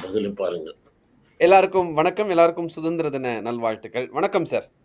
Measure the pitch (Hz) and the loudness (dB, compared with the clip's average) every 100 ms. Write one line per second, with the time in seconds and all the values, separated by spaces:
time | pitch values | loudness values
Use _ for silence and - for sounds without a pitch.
0 | 92 104 101 101 92 87 80 - _ _ | -4 -4 -4 -4 -6 -6 -10 -18 _ _
1 | _ _ _ - 170 190 190 185 175 156 | _ _ _ 0 6 6 6 2 0 2
2 | 165 180 214 170 170 170 165 160 160 170 | 0 0 0 4 4 2 -6 -6 -4 -2
3 | 156 135 127 113 107 120 113 110 110 123 | -4 -4 -4 -4 -4 -4 -4 -4 -8 -8
4 | 127 127 196 202 151 117 - _ | -6 -2 -2 -2 -2 -4 -6 _